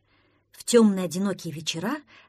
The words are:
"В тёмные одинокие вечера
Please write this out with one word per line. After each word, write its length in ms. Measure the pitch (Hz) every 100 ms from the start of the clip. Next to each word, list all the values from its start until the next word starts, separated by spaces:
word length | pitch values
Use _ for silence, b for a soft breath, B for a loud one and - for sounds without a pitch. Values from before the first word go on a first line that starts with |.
| _ _ _ _ _
"В 140 | -
тёмные 400 | - 240 214 190
одинокие 480 | 180 170 196 180 170
вечера 480 | 147 156 165 190 302 b b